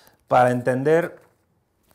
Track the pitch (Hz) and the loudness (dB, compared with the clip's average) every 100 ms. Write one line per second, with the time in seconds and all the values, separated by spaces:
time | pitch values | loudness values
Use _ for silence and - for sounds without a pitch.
0 | _ _ _ 131 123 123 123 127 139 165 | _ _ _ 2 2 0 -4 -4 0 0
1 | 165 - _ _ _ _ _ _ _ | -2 -12 _ _ _ _ _ _ _